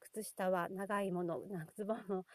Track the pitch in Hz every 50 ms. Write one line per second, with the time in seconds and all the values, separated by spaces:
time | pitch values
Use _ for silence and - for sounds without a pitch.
0 | - - - 214 208 - - - 190 185 185 180 170 175 190 185 202 190 208 202
1 | 202 190 175 175 175 170 165 - - 196 202 170 156 - - - 208 202 220 226
2 | - - 196 185 185 - -